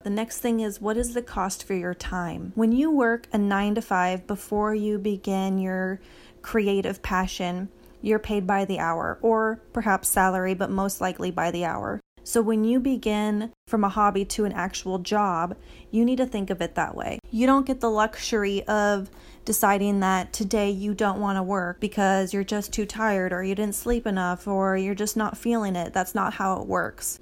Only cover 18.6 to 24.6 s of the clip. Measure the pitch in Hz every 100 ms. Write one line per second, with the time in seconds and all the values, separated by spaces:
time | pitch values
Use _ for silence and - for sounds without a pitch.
18.6 | - 208 208 202 196 - - - - 208
19.6 | 202 202 202 196 190 185 - - 196 220
20.6 | 202 196 208 202 202 196 202 196 185 196
21.6 | 175 180 208 208 190 196 185 202 190 208
22.6 | 202 - 208 220 220 196 185 180 190 196
23.6 | 208 196 233 240 226 190 180 180 202 190